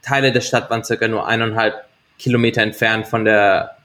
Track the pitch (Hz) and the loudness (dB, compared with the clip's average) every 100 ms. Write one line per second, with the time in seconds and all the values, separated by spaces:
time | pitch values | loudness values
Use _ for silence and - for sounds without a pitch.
0 | 131 139 135 123 - 120 120 113 - 117 | -4 0 2 2 0 -2 -2 -4 -4 -2
1 | 113 110 - 113 113 110 110 - - _ | -2 -2 -2 -2 0 0 -2 -2 -12 _
2 | _ _ 127 120 117 113 107 - 110 110 | _ _ -2 2 2 2 -2 -2 -2 -2
3 | 110 113 110 107 101 95 - - | -2 -2 2 4 4 2 -2 -12